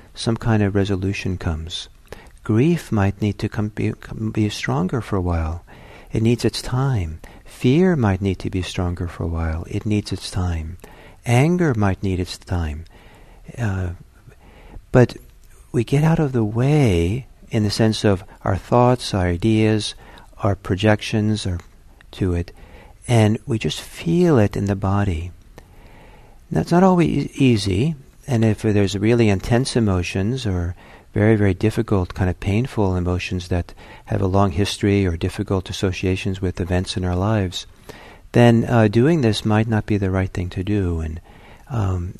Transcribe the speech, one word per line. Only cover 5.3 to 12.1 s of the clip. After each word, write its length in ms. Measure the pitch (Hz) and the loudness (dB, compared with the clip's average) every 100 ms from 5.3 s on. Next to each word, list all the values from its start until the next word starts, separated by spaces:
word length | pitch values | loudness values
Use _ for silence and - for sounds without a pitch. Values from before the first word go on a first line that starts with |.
| 82 78 85 - - - - - | -2 -2 -6 -12 -20 -20 -20 -8
It 120 | 113 | 0
needs 220 | 113 120 113 | 0 2 0
its 160 | - | -2
time. 580 | - 127 139 113 80 82 - - | -4 -2 0 0 -4 -8 -16 -20
Fear 520 | - - 127 151 185 156 | -20 -2 2 4 4 2
might 260 | 107 92 | 2 2
need 180 | 98 87 | 0 -2
to 100 | 95 | -4
be 120 | 98 | -6
stronger 460 | 90 - 87 87 87 | -4 -4 -4 -4 -8
for 160 | - | -6
a 40 | 85 | -6
while. 380 | 82 82 80 - | -4 -4 -4 -6
It 160 | 104 107 | -6 -2
needs 260 | 104 - | -2 -2
its 200 | 95 - | -8 -6
time. 460 | - 90 82 80 85 - - - - - | -4 -2 -4 -6 -12 -18 -20 -20 -10 0
Anger 460 | 120 151 180 165 | 2 2 2 0
might 300 | 107 101 90 | 2 0 0
need 160 | 98 | -2